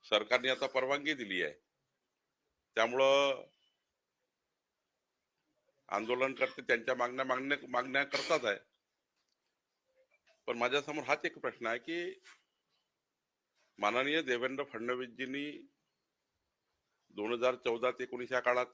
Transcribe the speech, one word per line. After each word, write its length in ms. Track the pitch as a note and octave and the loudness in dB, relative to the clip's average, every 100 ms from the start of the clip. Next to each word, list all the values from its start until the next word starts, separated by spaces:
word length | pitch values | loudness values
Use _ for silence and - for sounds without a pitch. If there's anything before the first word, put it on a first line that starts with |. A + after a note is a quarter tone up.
| - | 2
सरकारने 400 | G#2+ G#2+ B2 B2+ | 2 4 2 2
आता 180 | B2+ C3+ | 0 0
परवानगी 480 | C3+ C3 C#3+ D3 | -2 0 -2 -2
दिली 280 | D3 G#2+ F#2 | -4 -2 -2
आहे, 100 | D#2+ D2 _ _ _ _ _ _ _ _ _ _ _ | -2 -4 _ _ _ _ _ _ _ _ _ _ _
त्यामुळं 720 | - A2+ B2 C3+ C#3 C#3 C3 F#2 _ _ _ _ _ _ _ _ _ _ _ _ _ _ _ _ _ _ _ _ _ _ _ _ | 0 2 4 6 6 4 0 -8 _ _ _ _ _ _ _ _ _ _ _ _ _ _ _ _ _ _ _ _ _ _ _ _
आंदोलनकर्ते 760 | G2+ A2+ B2 C3 B2 C3 - | -4 0 0 0 0 -2 -2
त्यांच्या 320 | B2 A#2+ A#2 | 0 0 2
मागण्या, 300 | B2+ B2 B2+ | 0 0 -2
मागण्या, 340 | C3 B2+ C3+ C#3+ C3+ | -2 -2 0 -2 -2
मागण्या 360 | B2 B2+ C3+ | -2 0 0
करतात 360 | C#3+ C#3 - D#3+ | 0 -2 0 2
आहे. 140 | A#2 G2 - _ _ _ _ _ _ _ _ _ _ _ _ _ _ _ _ _ - | 2 -2 -6 _ _ _ _ _ _ _ _ _ _ _ _ _ _ _ _ _ -6
पण 120 | A#2+ | 0
माझ्यासमोर 460 | A#2+ C#3 C#3+ D3+ | 2 2 0 -6
हाच 160 | B2+ D3 | 0 0
एक 140 | E3+ D#3+ | 0 -4
प्रश्न 280 | C3 A2+ A#2 | -6 -4 -4
आहे 120 | A#2+ | -4
की 420 | C#3 E3+ F3 F#3+ - - _ _ _ _ _ _ _ _ _ _ _ _ _ _ | -4 -6 -6 -10 -20 -20 _ _ _ _ _ _ _ _ _ _ _ _ _ _
माननीय 440 | G2+ A#2 C3+ D#3 | 2 2 2 0
देवेंद्र 420 | C3+ A#2+ B2+ C3 | 0 0 0 -4
फडणवीसजींनी 1040 | C#3 A#2 A#2+ B2+ B2 A2+ B2+ C#3 D3 D3 C#4 _ _ _ _ _ _ _ _ _ _ _ _ _ _ | -8 -6 -4 -4 -4 -8 -8 -6 -8 -10 -18 _ _ _ _ _ _ _ _ _ _ _ _ _ _
दोन 220 | F#2 G#2+ | -6 -2
हजार 220 | A#2 B2+ | 2 2
चौदा 360 | B2+ B2+ A#2 B2 | 2 0 2 0
ते 120 | B2 | -2
एकोणीस 300 | B2+ B2 A#2+ | -6 -8 -2
या 80 | B2+ | 0
काळात 260 | B2 B2 B2 | 2 2 0